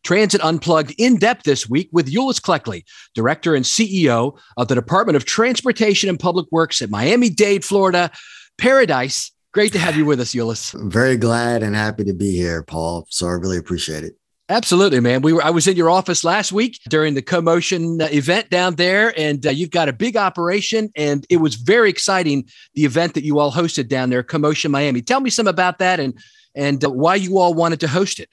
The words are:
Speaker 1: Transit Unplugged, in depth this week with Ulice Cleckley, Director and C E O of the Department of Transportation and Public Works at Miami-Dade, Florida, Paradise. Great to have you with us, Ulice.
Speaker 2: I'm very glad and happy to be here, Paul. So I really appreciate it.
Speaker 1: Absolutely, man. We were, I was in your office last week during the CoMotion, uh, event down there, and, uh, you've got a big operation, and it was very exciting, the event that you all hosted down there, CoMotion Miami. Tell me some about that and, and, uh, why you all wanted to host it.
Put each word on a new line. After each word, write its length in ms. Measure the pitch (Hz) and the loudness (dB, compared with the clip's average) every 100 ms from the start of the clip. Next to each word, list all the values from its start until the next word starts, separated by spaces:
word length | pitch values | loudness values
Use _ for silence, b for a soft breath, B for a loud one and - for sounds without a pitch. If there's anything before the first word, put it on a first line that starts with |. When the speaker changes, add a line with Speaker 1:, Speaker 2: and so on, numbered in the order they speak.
Speaker 1:
Transit 380 | - 185 214 208 | 0 2 2 2
Unplugged, 520 | 160 165 165 160 151 - | 0 -2 2 0 0 0
in 200 | 240 226 | 2 4
depth 260 | 220 240 | 2 0
this 260 | - 135 107 | 0 -2 0
week 180 | 131 - | -2 0
with 200 | 165 135 | -2 0
Ulice 300 | 180 269 - | -2 -2 -2
Cleckley, 420 | - 156 - 90 _ B B | -2 -2 -2 -12 _ B B
Director 400 | - 117 156 170 | -2 -2 0 0
and 120 | 147 127 | 0 0
C 380 | - 220 190 | 0 0 2
E 80 | 151 | 2
O 240 | 117 127 - b - | 2 0 -6 b -6
of 100 | 120 | 0
the 80 | 123 | -2
Department 400 | 120 185 226 147 | 2 0 2 0
of 100 | - | 0
Transportation 840 | - 240 247 262 - 214 196 196 | 0 0 0 -2 0 0 2 0
and 100 | 165 | -2
Public 280 | 180 175 165 | -2 -2 -2
Works 300 | 160 160 - | 0 0 -2
at 80 | 113 | -4
Miami-Dade, 720 | 104 131 240 240 165 208 202 | -2 2 2 2 2 2 2
Florida, 480 | - 196 190 175 170 B B B B - | 0 0 2 2 -2 B B B B -2
Paradise. 760 | 247 269 214 131 135 - - _ _ | 2 4 2 0 -2 -6 -8 _ _
Great 200 | 202 208 | -2 0
to 60 | 190 | 0
have 160 | 175 151 | 0 2
you 100 | 151 | 2
with 140 | 135 | 0
us, 140 | 120 | -2
Ulice. 400 | 123 113 110 - | -4 -4 -6 -10
Speaker 2:
I'm 160 | - 104 | -8 -4
very 260 | 110 131 123 | 0 2 2
glad 460 | 117 117 120 117 | 2 0 0 -2
and 140 | 107 107 | -2 -2
happy 280 | 107 110 101 | -4 -4 -4
to 80 | |
be 220 | 90 101 90 | -2 -2 -2
here, 280 | 87 82 | -2 -4
Paul. 420 | 78 80 82 85 - | -6 -6 -6 -6 -8
So 180 | - 87 | -6 -4
I 40 | |
really 260 | 87 92 90 | -4 -4 -4
appreciate 460 | 85 87 - 76 | -4 -6 -6 -8
it. 100 | 78 - _ _ - | -10 -16 _ _ -4
Speaker 1:
Absolutely, 500 | 214 226 175 196 127 | -4 0 2 4 4
man. 220 | 120 131 | 2 2
We 100 | 151 | 2
were, 120 | 165 | 2
I 80 | 151 | 2
was 160 | 170 190 | 2 2
in 100 | 175 | 2
your 120 | 165 | 4
office 340 | 180 185 170 | 2 2 -2
last 280 | 170 202 196 | 0 0 -2
week 280 | 196 240 - - | -2 -2 -6 -2
during 240 | 156 156 | 0 0
the 80 | 139 | -2
CoMotion, 800 | 131 180 165 170 165 180 165 165 | -2 0 2 0 0 -4 -4 -4
uh, 80 | 156 | 0
event 380 | 147 135 185 - | 0 0 -2 0
down 260 | 180 180 160 | 0 0 0
there, 420 | 180 190 226 160 | 0 2 0 0
and, 280 | 151 143 139 | -2 -2 -2
uh, 60 | |
you've 200 | 139 170 | -2 -2
got 160 | 175 151 | 0 -2
a 60 | |
big 240 | 117 233 220 | -2 -2 0
operation, 720 | 196 175 170 202 196 220 214 - | -2 -2 -2 -2 -2 -2 -4 -4
and 280 | 147 143 - | -2 -2 2
it 80 | 175 | 2
was 180 | 156 113 | 2 -2
very 340 | 123 226 214 | 2 4 4
exciting, 600 | - - 190 165 139 117 b b | 0 0 0 0 -2 -4 b b
the 100 | - | 0
event 300 | 143 131 170 | 2 2 0
that 100 | 160 | -2
you 160 | 147 147 | 0 2
all 140 | 147 | 2
hosted 340 | 156 170 - 117 | 0 -2 -2 -2
down 220 | 135 127 | -2 0
there, 120 | 123 | -2
CoMotion 480 | 123 160 151 151 156 | -2 -2 0 0 -2
Miami. 320 | 139 147 123 | 0 0 -2
Tell 200 | 120 262 | 0 0
me 80 | 262 | 0
some 180 | - 208 | 0 0
about 320 | 175 180 175 | 0 -2 0
that 220 | 185 180 | 0 0
and, 120 | 135 120 b b b 143 | -4 -6 b b b -6
and, 280 | 143 139 | -2 0
uh, 60 | 143 | -2
why 240 | 131 160 196 | 2 2 2
you 220 | 185 190 | 0 2
all 160 | 175 | 2
wanted 260 | 165 170 165 | 2 0 0
to 80 | 160 | -2
host 320 | 165 196 - | 0 -2 -4
it. 100 | - | -12